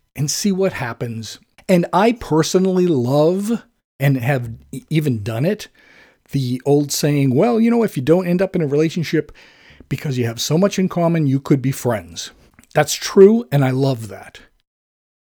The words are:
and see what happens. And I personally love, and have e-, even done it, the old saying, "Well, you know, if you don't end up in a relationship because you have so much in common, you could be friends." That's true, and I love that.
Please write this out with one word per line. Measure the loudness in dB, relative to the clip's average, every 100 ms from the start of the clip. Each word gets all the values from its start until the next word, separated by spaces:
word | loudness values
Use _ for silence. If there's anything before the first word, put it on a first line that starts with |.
| _
and | -6 -6
see | -2 -2
what | 0 -2
happens. | -2 -8 -8 -8 -8 -12 -16 _ _ 0
And | 2 2
I | 2 2
personally | 0 0 0 2 2 2 2 2
love, | 2 2 2 2 2 -2 -6 -6 _ _ -2
and | 0 2
have | 0 -2 -4 -12 -14
e-, | -16 -4
even | -2 0 -2
done | -4 -2
it, | -2 -2 -8 _ _ -20 _ _ _
the | -4 -4 -4
old | 0 0 0
saying, | -2 0 0 2
"Well, | 2 2 2
you | 2
know, | 2
if | 0 -2
you |
don't | 2 2 2
end | 0
up | -2 -2
in |
a | -2
relationship | 0 0 -2 -2 -2 -4 -10 -20 _ -20 -20 -10
because | -8 -4 -4
you | -4
have | -4
so | -2 0
much | 0 0
in | -2
common, | 0 0 0 0
you | 0
could | 0 0
be | 0
friends." | -4 -4 -4 -6 -14 -16 -18 _ _ _
That's | -2 -2
true, | -4 0 6 8 6 0
and | 0
I | 0
love | 0 -2 -2 -8
that. | -16 -20 -20 -20 _ _ _ _ _ _ _ _